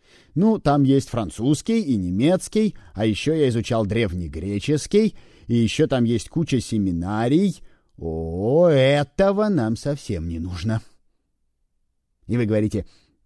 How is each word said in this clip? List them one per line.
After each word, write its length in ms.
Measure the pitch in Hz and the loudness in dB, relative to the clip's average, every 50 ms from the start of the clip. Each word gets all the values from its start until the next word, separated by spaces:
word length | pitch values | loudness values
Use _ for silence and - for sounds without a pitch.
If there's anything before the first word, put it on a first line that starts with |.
| _ _ _ _ _ _ _ | _ _ _ _ _ _ _
«Ну, 240 | 139 190 220 220 - | 2 2 2 2 2
там 240 | - 147 143 147 139 | 2 2 2 4 4
есть 260 | 131 139 139 - - | 4 4 2 2 0
французский 720 | - 120 104 87 - - 113 139 156 - - - 226 226 214 | -4 -6 -6 -6 -6 -4 0 0 0 0 0 -2 -2 0 0
и 140 | 277 123 | 0 0
немецкий, 800 | 101 92 87 92 98 127 160 185 180 - - - 214 220 202 - - - - - | 0 0 -2 -2 0 2 2 2 2 -2 -2 -2 0 0 0 -2 -6 -14 -14 -6
а 120 | 95 - | -2 0
ещё 280 | - - - - 143 160 | 0 0 0 -2 -2 0
я 140 | 160 147 127 | 2 2 2
изучал 380 | 107 117 110 - 123 113 110 | 2 -2 -2 -2 -2 -2 0
древнегреческий, 1300 | 95 104 113 113 95 87 90 85 78 69 80 87 98 101 104 - - 151 143 - - - 208 220 208 - - - - - - - | 0 0 -2 -2 -2 -2 -6 -8 -8 -8 -8 -8 -6 -4 -4 -2 -2 -2 -2 -2 2 2 2 2 2 -2 -6 -14 -20 -20 -20 -6
и 80 | - 117 | -2 0
ещё 320 | 120 117 107 - - 156 | 2 2 2 2 0 0
там 180 | - 139 127 120 | 0 2 0 2
есть 240 | 113 120 107 - - | 0 0 -2 -4 -4
куча 320 | - 170 165 - 139 123 | -4 -4 -2 0 0 -2
семинарий. 1000 | - - 120 107 98 95 87 82 85 92 107 107 117 123 143 170 202 196 - - - - - _ _ _ _ | -2 -2 -2 -2 -2 -2 -2 -2 -4 -4 -2 -2 0 2 2 2 2 2 -2 -6 -12 -20 -20 _ _ _ _
О, 720 | - 87 82 80 82 82 82 82 90 101 117 135 165 180 175 | -12 -8 -8 -6 -6 -6 -6 -6 -4 -2 0 2 4 4 6
этого 800 | 151 135 131 135 143 143 147 - _ - 196 196 196 202 214 214 | 6 4 4 4 4 2 0 -2 _ 0 2 2 2 0 0 0
нам 280 | 202 147 113 113 113 | 0 0 0 0 -2
совсем 520 | - - 143 143 139 - - 104 82 80 85 | -4 -4 -6 -6 -6 -6 -6 -6 -6 -6 -6
не 100 | 82 82 | -6 -6
нужно». 440 | 82 90 90 87 85 110 110 113 - - _ _ _ _ _ _ _ _ _ _ _ _ _ _ _ _ _ _ _ _ _ _ _ _ _ _ _ | -6 -8 -8 -6 -4 -4 -4 -4 -6 -8 _ _ _ _ _ _ _ _ _ _ _ _ _ _ _ _ _ _ _ _ _ _ _ _ _ _ _
И 100 | - - | -4 -2
вы 100 | 123 120 | -2 0
говорите: 400 | 104 110 107 107 107 - 101 - - - _ _ _ _ _ _ | 2 2 0 0 0 -2 -4 -6 -8 -14 _ _ _ _ _ _